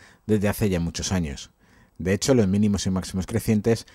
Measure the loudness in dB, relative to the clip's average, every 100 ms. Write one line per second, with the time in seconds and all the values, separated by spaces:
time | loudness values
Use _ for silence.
0 | -14 _ -2 0 0 0 0 0 -2 -4
1 | -2 -2 -2 -8 -14 _ _ _ _ -8
2 | -2 0 2 4 4 4 2 2 0 -2
3 | -4 -6 -4 -4 0 0 2 0 -4